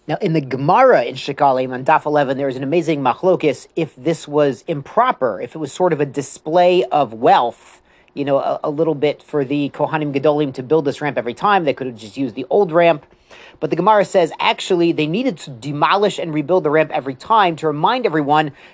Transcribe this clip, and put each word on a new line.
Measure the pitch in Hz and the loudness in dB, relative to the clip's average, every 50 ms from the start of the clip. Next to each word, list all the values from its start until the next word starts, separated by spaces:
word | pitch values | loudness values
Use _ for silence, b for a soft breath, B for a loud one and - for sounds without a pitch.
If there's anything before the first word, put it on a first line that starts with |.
| _ | _
Now, | - 151 - | -8 -6 -4
in | 226 185 160 | -2 0 0
the | 160 | -2
Gemara | 143 135 139 131 139 147 185 233 262 262 220 151 120 | -2 -2 -4 -2 2 4 4 6 6 6 6 4 2
in | 127 127 | 0 -4
Shekalim | 131 - - 135 - 147 139 131 127 131 127 | -8 -8 -8 -2 2 2 4 4 2 0 -2
on | 127 123 131 | -4 -4 0
Daf | 151 156 151 - | 2 2 2 2
eleven, | 156 151 147 143 123 135 131 | 0 0 0 2 0 -2 -2
there | 143 139 | -2 -4
is | 127 127 | -4 -4
an | 139 | -4
amazing | 135 151 180 160 156 165 143 | -2 0 0 0 0 -2 0
machlokis | 135 123 117 - - 185 180 160 - 151 127 - - - _ - | 0 -2 -2 0 2 2 2 2 2 0 -2 -2 -6 -10 _ -6
if | 165 147 - | -6 -6 -8
this | - 127 147 170 160 - - | -6 -4 -4 -4 -4 -4 -4
was | 143 151 147 143 127 - - - | 0 2 2 2 0 -2 -6 -8
improper, | 165 147 139 - - - 240 254 - - - 120 101 90 | -8 -8 -8 -8 -6 -4 -2 -2 -2 -2 -2 -4 -4 -4
if | 127 117 - | -8 -10 -10
it | 160 | -10
was | 156 135 | -10 -8
sort | - - 185 180 165 | -4 -2 -2 0 0
of | 139 | -2
a | 147 | -2
display | 143 120 143 139 - - - _ 156 156 180 180 180 180 180 - | -4 -4 -6 -8 -8 -10 -12 _ -2 2 2 4 4 4 2 2
of | - - 147 139 113 113 | 0 0 0 0 -2 -2
wealth, | 110 120 156 196 170 127 117 - - - - - - b b b b b b - | 0 2 4 4 4 2 0 -4 -8 -14 -20 -20 -20 b b b b b b -10
you | 147 143 | -6 -2
know, | 139 139 135 | 0 0 0
a, | - - 135 - - | 0 0 -4 -2 -4
a | 156 | -4
little | 151 143 160 156 156 | -2 -2 0 -2 0
bit | 143 139 147 139 - - | 0 0 -2 -2 -4 -8
for | - - 151 139 | -6 -4 -4 -2
the | 123 143 147 143 - | -2 -2 -2 -4 -4
Kohanim | - - 151 131 165 156 151 147 139 | -4 -4 -4 -2 -2 -2 -2 -2 -2
Gedolim | 139 135 156 147 147 151 139 127 | 0 2 2 2 2 0 -2 -4
to | - | -8
build | 123 - 156 160 147 | -2 0 0 2 2
this | 143 123 - | 0 -2 -4
ramp | 151 147 131 123 | -4 -4 -4 -4
every | 113 120 120 | -4 -6 -4
time. | - - 208 202 190 170 | -2 2 2 4 4 4
They | 143 127 | 2 -2
could | - 131 131 | -2 -4 -10
have | 120 | -10
just | 110 113 107 - 131 | -12 -14 -14 -8 -6
used | 139 123 101 | -6 -6 -6
the | 127 131 - | -8 -6 0
old | - 202 202 175 151 | 0 2 2 2 4
ramp. | 170 170 170 160 147 - _ B B B B B B B B B B | 4 4 4 4 2 -4 _ B B B B B B B B B B
But | - 143 | -6 -4
the | - 156 | -2 0
Gemara | 175 202 220 208 190 | 2 4 4 4 2
says, | - - 196 175 160 - - | 2 2 2 2 2 0 -2
actually, | - - - - - - 196 175 170 170 | -4 -4 -2 -4 -2 -2 0 2 2 2
they | 165 139 151 151 | 2 0 -2 -2
needed | 165 220 254 269 185 147 | -2 -2 -2 -2 -4 -6
to | - - | -8 -16
demolish | 135 117 110 143 143 147 147 151 175 196 208 202 - - | -16 -12 -10 -8 -4 -2 0 2 2 2 2 0 -2 -4
and | 156 165 151 | -6 -4 -4
rebuild | 151 147 139 180 185 156 | -4 -2 0 0 0 2
the | 151 | 2
ramp | 143 156 156 151 - | 2 2 2 0 -2
every | 151 123 131 165 | -6 -6 -6 -8
time | - - - 226 220 202 175 165 | -8 -2 0 2 4 4 2 0
to | 147 - 160 | -2 -4 -4
remind | 147 147 160 196 233 262 240 | -2 0 0 0 0 0 -2
everyone | 202 151 160 147 139 147 151 156 147 B B B B | 0 0 0 0 2 2 2 2 0 B B B B